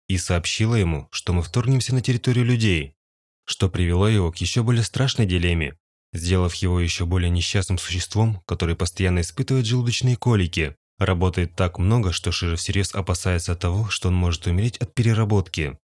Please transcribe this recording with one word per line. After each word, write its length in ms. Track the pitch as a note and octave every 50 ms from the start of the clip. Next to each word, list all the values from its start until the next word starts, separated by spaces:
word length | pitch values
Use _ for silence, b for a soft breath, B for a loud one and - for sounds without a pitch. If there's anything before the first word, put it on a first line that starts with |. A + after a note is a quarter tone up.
| _ -
и 100 | F#2+ F2+
сообщила 580 | - - F2+ E2+ E2 - - - A2 A2+ A#2+
ему, 320 | A2+ F#2+ E2+ D#2+ C#2+ C#2+ -
что 220 | - - - - G2+
мы 80 | F2
вторгнемся 540 | D#2+ - - B2 A#2 B2 C3+ B2+ - - C3
на 60 | B2+
территорию 440 | - - B2 A2+ - B2+ A#2+ B2 B2
людей, 480 | A#2 B2+ A#2 A2 G#2 F2+ D#2+ C#2+ D2 _ _ _ _ _ _ _ _ _ _ _
что 240 | - - - G2 F2+
привело 380 | - - F2+ E2+ F2 F2+ G2+ A2
его 240 | A2 G#2 F2+ E2
к 60 | E2 -
еще 260 | F2 - - B2+ A2
более 200 | A#2 B2 A2+ G#2+
страшной 420 | - - - - C#3 - - A2+
дилемме, 520 | F#2 F2+ F2 E2+ F2+ F2 E2 D2+ C2+ - _ _ _ _ _ _ _ -
сделав 400 | E2+ E2 F2+ F#2 F#2 F2+ F2 -
его 240 | - F#2+ F2+ F2+ F2+
еще 260 | F2 E2+ - - E2+
более 240 | E2+ F2+ F2+ F2 F2
несчастным 480 | F2 F2 E2 - - G2+ F#2 - F#2+ F2
существом, 640 | - - F#2 F2+ - - - G#2+ A2+ A#2 G#2+ F#2 _
которое 300 | - F2+ - F2+ E2 E2+
постоянно 460 | - F2+ - - - F#2+ F2+ F2+ F2+
испытывает 440 | E2+ - - - - - C3+ C3 A#2+
желудочные 520 | A2 B2 B2+ A#2+ A#2+ A2+ - - B2+ B2 -
колики, 580 | - B2 A#2 G2+ F2+ D#2+ - F2+ D#2+ D2 - _ _ _ _ -
работает 560 | G2 F#2 F#2+ F2 F#2 F2+ E2+ F#2 F2 E2 -
так 240 | - F#2 F2 - -
много, 320 | F2+ G2 A#2 B2 G#2+ F2+
что 200 | E2 - - G#2+
Широ 260 | - - F#2 E2+ E2 E2
всерьез 360 | - - - G2 F#2+ - -
опасается 640 | G2+ F#2 - F2+ - - F#2 F2+ E2+ - - F2
того, 340 | - - F2+ F2+ G#2 A2 G2+
что 200 | - - - F#2
он 60 | F2+
может 320 | F2+ F2+ F2 E2 - - F2+
умереть 300 | E2+ F2+ A2 A#2+ - -
от 160 | A#2 - -
переработки. 840 | - A2 A#2 A2 A2 A2 G#2 G#2+ G2 F2+ - - - D#2 C#2 B1+ - _ _